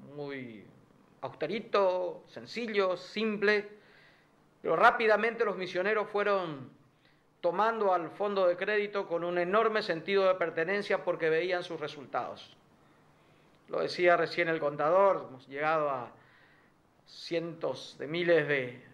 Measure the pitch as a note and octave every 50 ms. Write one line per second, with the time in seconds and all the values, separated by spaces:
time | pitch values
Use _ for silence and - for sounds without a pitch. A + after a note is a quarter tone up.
0 | C3 C3+ C#3+ D3 C#3+ C#3+ C#3 C3+ B2+ A#2 A2 G2+ F2+ F2 - - _ _ _ _
1 | _ _ _ - - B2+ - - D#3 D3+ G3 A3+ G#3+ - - G#3 G3 F#3 F#3 F3+
2 | F3+ E3+ D#3 - - - - A#2+ A2+ - - A3 A#3+ A3 G#3+ G3+ F#3+ F#3 F3+ F3
3 | - - - - - A3 G#3+ G#3 G3+ G#3 G#3 G#3 G3+ - - - - - - -
4 | - - _ _ _ _ _ _ _ _ _ _ - - E3 D#3+ G#3 A#3+ A#3 -
5 | A#3 G#3+ G#3 G3+ A3 A#3 A3+ A#3 A#3 G#3 F#3 F#3 F#3 - - F3 F#3 G#3 A3 G#3+
6 | G3+ G#3 - G3+ G3+ G#3 G3+ F#3+ F3+ E3 D3+ C3+ B2 - - _ _ _ _ _
7 | _ _ _ _ _ _ _ _ - F3 E3 F#3+ G#3+ A3+ A3+ A3 G#3+ G3 F3+ F3
8 | E3 D3+ - - G3+ G#3 G3+ G3 F#3 F3 F3 F3 F#3+ F#3+ G#3+ G#3 G#3 G3+ G#3 G3+
9 | F#3 - E3+ E3+ E3+ F3 F3 F3 F3 F3 G3 A3 A3 A3 G#3+ G#3+ - - E3+ D#3+
10 | D#3 - G3 G3 F#3+ F#3 F#3 F#3 F3+ E3 D#3+ E3 D#3+ F3 G3 G3+ G3 - G3+ F#3
11 | F#3+ F3+ F3 D#3+ E3 D#3+ D#3+ D#3+ F3 F#3 F3+ F3+ F3+ - E3+ D3 D3+ C#3+ - D3+
12 | C3 A2+ - B2+ A2+ E2 - - - - - _ _ _ _ _ _ _ _ _
13 | _ _ _ _ _ _ _ _ _ _ _ _ _ - - - - - - F3
14 | F3 F3 F3 E3+ E3 D3+ - E3+ E3+ E3 E3 D#3+ D3 C#3+ D3 D3 D3 D#3 F3 F#3+
15 | G3+ G3 F3+ D#3 B2+ - C3 B2+ - C3 C3+ C#3 D3+ D#3 D#3+ D#3 D3+ C#3+ C3+ B2+
16 | A#2 A2 A2+ - - _ - _ _ _ _ _ _ _ _ _ _ _ _ _
17 | _ - - - - - E3+ E3 E3 E3+ D#3 - - D3 B2+ - - - - -
18 | C3 C#3 D#3+ E3+ F3 E3+ E3+ D#3 D3 C#3+ D3 C3+ B2+ B2 B2 B2 - -